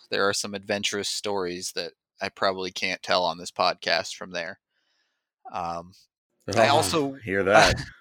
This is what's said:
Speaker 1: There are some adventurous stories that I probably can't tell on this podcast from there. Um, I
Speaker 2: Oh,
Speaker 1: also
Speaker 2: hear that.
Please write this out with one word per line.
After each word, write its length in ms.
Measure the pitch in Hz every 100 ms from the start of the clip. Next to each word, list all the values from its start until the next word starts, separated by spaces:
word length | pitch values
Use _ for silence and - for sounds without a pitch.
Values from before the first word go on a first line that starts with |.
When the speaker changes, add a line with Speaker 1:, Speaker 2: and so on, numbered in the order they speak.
| _
Speaker 1:
There 180 | 104 98
are 60 |
some 200 | - 104
adventurous 540 | 101 98 101 - 104 98
stories 600 | - 107 101 90 90 92 92
that 180 | 82 - _ -
I 60 | 98
probably 420 | - 101 95 92
can't 300 | - 95 90
tell 220 | - 92
on 140 | 87 87
this 140 | 90
podcast 640 | - 92 85 - 82 - -
from 160 | 92
there. 280 | 87 85 95 _ _ _ _ _ _ _ _ 381
Um, 420 | 92 85 85 87 - _ _ _ _ - 113
I 120 | 113
Speaker 2:
Oh, 80 | 147
Speaker 1:
also 360 | 165 170 139
Speaker 2:
hear 300 | 135 107 98 95
that. 300 | 107 92 123 - -